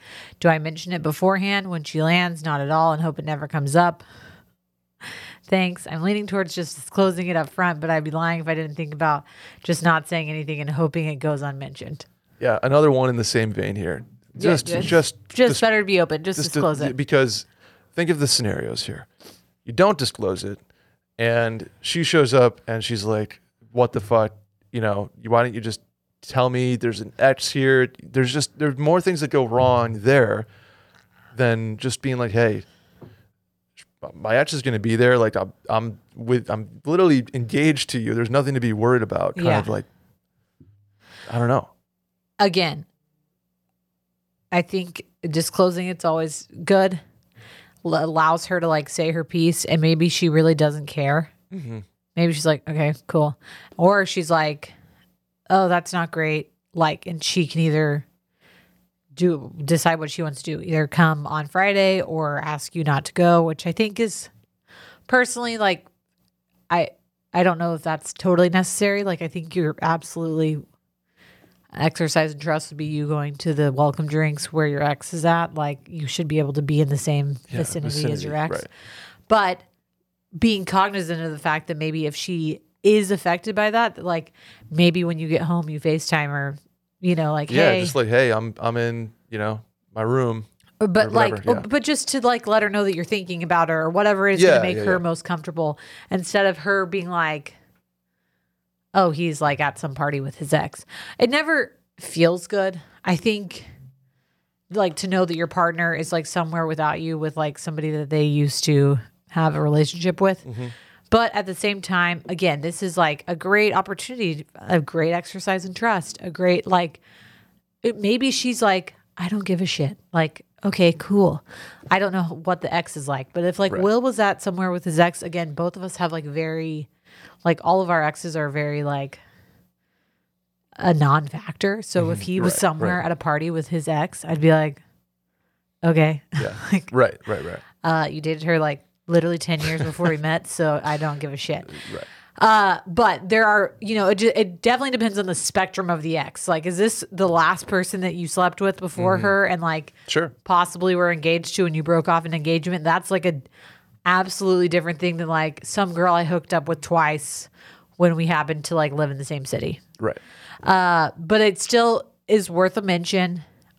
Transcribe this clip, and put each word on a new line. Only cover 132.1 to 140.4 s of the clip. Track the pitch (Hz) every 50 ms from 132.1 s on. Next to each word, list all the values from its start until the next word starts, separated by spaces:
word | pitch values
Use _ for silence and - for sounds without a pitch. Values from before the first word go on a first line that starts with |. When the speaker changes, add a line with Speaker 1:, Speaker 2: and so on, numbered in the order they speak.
| 170 202
Speaker 2:
Mm-hmm. | 196
Speaker 1:
he | 180 180 185
was | 185 180 -
Speaker 2:
Right, | -
Speaker 1:
somewhere | - 180 156 156 165 175 180 180
Speaker 2:
right. | 165
Speaker 1:
at | 165
a | 170
party | 139 - 165 147 147 156 170
with | 170 160 151 -
his | 175 165 147 165
ex, | 156 147 156 170 - - -
I'd | 160 165 151
be | 151 160
like, | 156 156 156 151 147 - _ _ _ _ _ _ _ _ _ _ _ _ _ _ _ _ _ _ _ _ -
"Okay." | 170 165 160 156 156 156 143 - -
<laughs> | - 147
Speaker 2:
Yeah. | 127 104 104 107 - -
Speaker 1:
Like, | 196 185 - -
Speaker 2:
Right, | - 127 127 - - - - -
right, | 107 87 80
right. | 85 87 - - - _ _ -
Speaker 1:
uh, | 165 160 160 156 147
you | 151 156
dated | 151 156 160 156 160
her, | 165 170 160
like, | 156 151 147 143 _ _ _ _ _ -
literally | 170 170 160 170 170 165
ten | - - 170 156
years | 151 156 160 160
before | 147 160 151 - 175 170
we | 160 151
Speaker 2:
<laughs> | 151 156
Speaker 1:
met, | 160 170